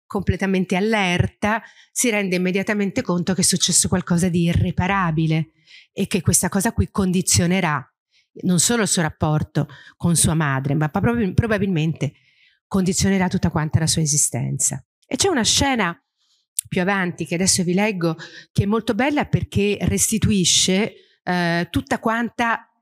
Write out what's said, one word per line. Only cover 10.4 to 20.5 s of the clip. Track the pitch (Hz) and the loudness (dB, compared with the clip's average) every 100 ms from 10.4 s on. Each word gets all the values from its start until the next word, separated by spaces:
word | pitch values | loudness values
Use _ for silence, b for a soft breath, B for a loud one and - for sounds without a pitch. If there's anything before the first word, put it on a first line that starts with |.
| 147 135 139 | 0 0 0
ma | 139 151 | 0 0
prob-, | 202 220 240 190 | 0 0 0 2
probabilmente | - 226 208 196 165 160 - 147 b b b b b _ | 0 2 0 0 0 0 -2 -6 b b b b b _
condizionerà | 190 185 - 196 196 180 | 0 0 2 2 2 0
tutta | 185 175 | 0 0
quanta | 160 156 - | 0 0 0
la | 160 | 0
sua | - | 0
esistenza. | 156 147 - 120 135 139 - 135 - _ _ | 0 0 0 -2 -4 -2 -2 -4 -12 _ _
E | - | -2
c'è | 392 | 0
una | 294 208 | 2 2
scena | - 277 254 175 - _ _ _ _ _ - - | 0 0 0 -2 -4 _ _ _ _ _ -10 -4
più | 185 | -2
avanti, | 180 196 175 - 170 | 0 0 -2 -4 -6
che | 170 | -2
adesso | 185 - | 0 0
vi | 175 | 0
leggo, | 180 214 190 165 160 B B B | 2 0 0 -2 -4 B B B
che | - | -2
è | 202 | 0
molto | 220 214 | 0 0
bella | 214 269 294 | -2 0 0
perché | 196 180 - 202 202 202 | 0 -2 -2 -2 -2 0
restituisce, | - 196 - 220 - 202 175 | 0 0 0 0 0 2 2